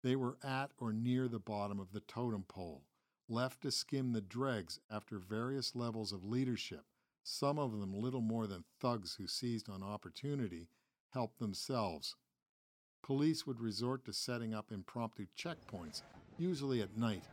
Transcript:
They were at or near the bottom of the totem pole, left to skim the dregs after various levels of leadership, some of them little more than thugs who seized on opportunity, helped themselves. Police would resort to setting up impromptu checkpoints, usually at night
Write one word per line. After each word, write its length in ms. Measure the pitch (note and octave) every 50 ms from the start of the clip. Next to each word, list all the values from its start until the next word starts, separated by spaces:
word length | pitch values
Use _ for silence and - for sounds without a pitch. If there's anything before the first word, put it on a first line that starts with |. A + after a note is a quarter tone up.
| -
They 100 | B2+ B2+
were 240 | C3+ B2+ A#2+ - - -
at 260 | C#3 C3 C3 C#3 C#3+ - -
or 140 | B2 A2+
near 340 | G#2+ A2 A#2 B2 B2 B2+ C3
the 140 | B2 A2+ A2
bottom 400 | F#2+ - G#2+ G#2 G2+ G2+ G2+ G2+
of 120 | G2 F2+
the 80 | F#2+ G#2
totem 440 | - - - A2+ B2 B2 A2 G2+ F#2
pole, 380 | _ - F#2+ F2+ E2+ D2+ C#2 - _ _ _ _ _ _ _ _ -
left 340 | A2+ A#2 B2+ C3 - -
to 100 | - C#3+
skim 400 | - - - - - C#3 C3 B2+
the 80 | A#2+ A2
dregs 580 | G2 F#2 G#2+ A#2+ C3+ C3+ B2 G#2+ F2+ E2 - - _ _
after 280 | G#2+ G#2+ - - A2 G2+
various 560 | F2+ F#2+ G#2+ G#2+ A#2 B2+ C3+ C#3 A#2+ - -
levels 380 | B2 A#2+ A#2 A2 A2+ A2 G2+
of 120 | G#2 F#2+ F2+
leadership, 600 | G2+ A#2 B2 C3+ B2+ A#2+ G2+ - - F2+ D#2 - _ _ _ _ _ _ _ _
some 340 | - - - - C#3 D3 D3+
of 200 | D3 B2+ A2 G#2
them 140 | G2+ F#2+
little 280 | F#2+ G2+ A2 B2+ B2+ C3
more 260 | A#2 A2 A2+ A#2 A2
than 180 | G2+ G2 F2+ E2+ _ _ _
thugs 360 | - B2+ A#2+ A2+ F#2+ F2 - -
who 80 | G2
seized 420 | F2 - - C3 B2 A#2 A2 - -
on 140 | G2+ F#2+
opportunity, 880 | F#2+ G2+ G#2 G#2 - F#2 - - - C#3+ C#3+ C#3 B2 G2 F2 E2 E2+ - _ _ _ _ _ _ _ _
helped 300 | - C3 A#2+ A2+ _ -
themselves. 760 | A#2 G#2 F#2+ - - - C3+ A#2+ G#2+ F#2+ E2+ D2 - - - _ _ _ _ _ _ _ _ _ _ _ _ _ _ _ _ _
Police 440 | - - C#3 C#3 D3 D#3+ D#3 D#3 -
would 140 | C#3+ B2+ A#2
resort 440 | A#2 A2+ G2+ F#2+ A#2 B2 C3 C3 C3
to 80 | -
setting 420 | G2+ - - - B2 A#2+ A#2 A2 A2
up 180 | G#2+ G#2 -
impromptu 540 | A2 G2+ F2+ - - B2 A2+ A2 - - G#2 F2 _
checkpoints, 640 | - - E3+ E3 - - - - F#2 E2+ D#2 D2+ - - - - - - - -
usually 460 | - E3 F#3 F3+ C#3 C#3 C#3 C3 A#2+
at 140 | G#2 F#2+ G2
night 280 | A2 A#2 A2+ G#2 F2+ - -